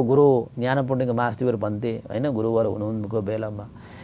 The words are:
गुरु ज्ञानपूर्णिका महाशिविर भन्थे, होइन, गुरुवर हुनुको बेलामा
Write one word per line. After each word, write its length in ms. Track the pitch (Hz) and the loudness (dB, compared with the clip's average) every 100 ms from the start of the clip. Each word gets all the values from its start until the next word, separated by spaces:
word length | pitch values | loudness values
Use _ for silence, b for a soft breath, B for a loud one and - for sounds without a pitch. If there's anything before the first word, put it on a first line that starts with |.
गुरु 540 | 123 135 143 123 - 120 | 6 6 6 6 0 -4
ज्ञानपूर्णिका 560 | 123 139 131 127 123 | 0 0 0 0 0
महाशिविर 440 | 117 120 107 127 110 | 0 0 0 -2 0
भन्थे, 360 | 107 104 117 113 - | -2 -2 -4 -6 -6
होइन, 240 | 110 143 | -4 -2
गुरुवर 340 | 110 113 113 107 | 0 0 2 0
हुनुको 540 | 101 104 110 98 110 | -2 -4 -4 -4 -4
बेलामा 480 | 98 110 110 101 104 - B B | -4 -4 -6 -10 -14 -18 B B